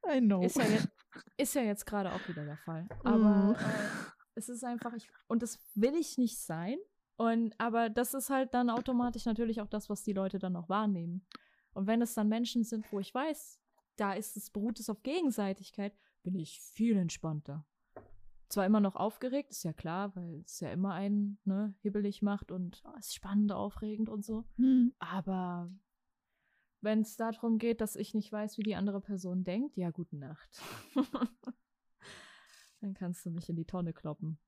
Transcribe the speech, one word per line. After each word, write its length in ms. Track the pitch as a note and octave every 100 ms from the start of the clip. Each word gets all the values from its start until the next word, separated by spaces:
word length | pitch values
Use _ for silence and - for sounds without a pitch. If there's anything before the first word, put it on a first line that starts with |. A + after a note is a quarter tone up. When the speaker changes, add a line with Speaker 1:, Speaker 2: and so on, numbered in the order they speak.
| F#4+
Speaker 1:
I 120 | C#4
know. 220 | A3+ G3
Speaker 2:
Ist 140 | F#3 -
ja 80 | A3
je-, 200 | G#3+ - _ _ - - -
ist 180 | C#4+
ja 80 | D4
jetzt 220 | A3+ G#3
gerade 280 | - G#3 F#3+
auch 140 | F#3 -
wieder 160 | E3
der 120 | D3 D3+
Fall. 300 | - D#3+ F3+ -
Aber, 520 | B3+ A#3 G#3+ G3+ G3 A#3
Speaker 1:
Mm. 60 |
Speaker 2:
äh, 240 | - G#3+ G#3 - - - _ -
es 120 | A3
ist 160 | A#3+
einfach, 300 | B3 A#3+ A#3
ich, 140 | A#3 - _ _
und 160 | A#3
das 160 | A3+ - -
will 200 | - A#3
ich 220 | D#4 D4+ -
nicht 200 | A#3+ -
sein. 400 | - D#3+ F3 D4 G#4 _ _ _
Und, 400 | A3+ A3+ A3+ -
aber 300 | A#3 A#3 A#3
das 220 | A3 B3
ist 140 | C4+ -
halt 220 | C4+ C4
dann 140 | B3 B3
automatisch 540 | A#3 B3 B3 A#3+ A#3
natürlich 360 | - A3 A#3 A3+
auch 80 | G#3
das, 200 | G#3+ -
was 140 | G#3
die 100 | -
Leute 260 | G3 F#3+ F#3+
dann 160 | F#3+ F3
auch 120 | E3
wahrnehmen. 580 | G3 G#3+ F#3 E3+ F3+ - - _ _ _
Und 140 | - G3
wenn 160 | A3+
es 120 | A#3+
dann 140 | - G#3+
Menschen 340 | A3 A#3+ B3
sind, 260 | A3+ A3+ G#3+
wo 80 | G3+
ich 140 | G3
weiß, 440 | B3 D4+ D4+ - - _ _ _ -
da 160 | G3+
ist 240 | F#3+ G#3+ -
es, 140 | -
beruht 280 | G#3 G#3+ A3+
es 100 | A3
auf 120 | G#3
Gegenseitigkeit, 920 | - E4 D#4 A3 G3 G3 C#4+ - G3+ - _ _
bin 120 | -
ich 260 | F#3 D#3 -
viel 360 | - - A#3 G#3
entspannter. 680 | F3 - E3 D3+ - D3 - _ _ - - - - - -
Zwar 160 | - F#3+
immer 140 | G#3+
noch 140 | G3+ -
aufgeregt, 540 | G#3 - B3+ C4+ C#4+
ist 120 | -
ja 80 | E3+
klar, 420 | D3+ E3 F3 G3+
weil 280 | F#3+ F3 D#3
es 160 | - -
ja 100 | E3
immer 220 | F3 F#3+
einen, 460 | F3 G3 G#3 G3+ G3+
ne, 300 | - F#3+ G#3+ G3
hibbelig 400 | G#3 G#3 G3+ G3+
macht 300 | G#3 G3+ -
und, 300 | F#3 F3+ -
oh, 120 | - C#4
ist 160 | -
spannend, 360 | - F#3+ G3+ G#3
aufregend 580 | F#3+ G3+ - G#3+ G#3+ G#3+
und 140 | G#3+
so. 200 | G#3 A3 A#3 -
Speaker 1:
Hm. 360 | C4 B3+ A#3+ -
Speaker 2:
Aber 720 | - F#3+ F#3 F#3 F3+ F3 F3 F#3+ _ _ _ _ _ _ _ _ _ _
wenn's 340 | G#3 A3 A3 -
darum 420 | A3+ A3 A#3 A3
geht, 220 | A#3 A3+
dass 160 | A3 -
ich 160 | G#3+
nicht 160 | A3 G#3
weiß, 280 | G#3+ G#3+ -
wie 40 |
die 120 | G#3+ G3
andere 240 | G3+ G3
Person 420 | F#3+ G3 F3+ F3+
denkt, 340 | F#3 F#3+ C#4+ -
ja, 120 | F3
gute 260 | E3 E3+ D3
Nacht. 440 | C#3 - - - - - -
<laughs> 640 | - C4+ - A#3+ - - - _ _ _ _ - - - - - - - _
Dann 140 | G3+
kannst 300 | F#3+ F3+ F3+
du 60 | -
mich 180 | E3+ -
in 80 | E3
die 80 |
Tonne 280 | E3 F#3 E3+
kloppen. 460 | D#3+ D#3 D3+ D#3 D#3+